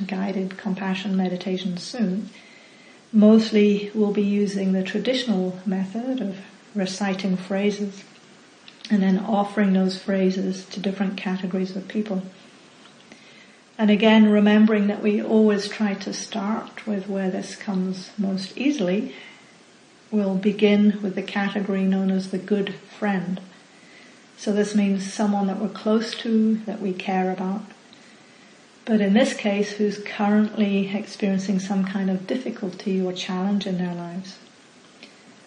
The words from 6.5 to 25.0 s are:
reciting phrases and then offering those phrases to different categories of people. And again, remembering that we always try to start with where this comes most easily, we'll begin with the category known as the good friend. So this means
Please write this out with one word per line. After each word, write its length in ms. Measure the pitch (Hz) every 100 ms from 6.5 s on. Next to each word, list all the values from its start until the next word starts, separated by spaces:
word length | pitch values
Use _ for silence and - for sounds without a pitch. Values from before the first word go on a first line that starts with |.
| - - 202
reciting 600 | 185 - 202 190 196 185
phrases 680 | - 196 202 202 208 - - - - - - - - - -
and 100 | 208
then 160 | 190 185
offering 560 | - 202 202 - 202
those 240 | 190 185 -
phrases 680 | - 196 190 190 190 185 -
to 140 | -
different 380 | 196 190 190 -
categories 580 | 190 185 180 190 185 196
of 120 | -
people. 340 | 220 214 190 - - - - - - - - - - - - - - _ -
And 100 | 214
again, 400 | 208 220 220 214
remembering 560 | 208 208 208 220 214 202
that 140 | 202
we 180 | 214 208
always 480 | - 220 214 202 -
try 280 | - 214 190
to 180 | -
start 720 | 196 - 202 196 226 - - -
with 220 | 202 190
where 240 | 196 190
this 240 | 196 196 -
comes 560 | - 190 185 185 - -
most 360 | 196 190 - -
easily, 600 | 269 294 180 196 254 - - - - - - - _ _ _
we'll 240 | 214 196 190
begin 640 | 214 202 208 202 208 196
with 140 | 202 180
the 80 |
category 580 | 196 208 202 208 190 196
known 300 | 190 190 190
as 180 | 190 185
the 80 | 185
good 380 | - 202 185 -
friend. 640 | - - 208 190 170 185 - - - - - - - - - -
So 160 | -
this 220 | 208 208 208
means 360 | 202 190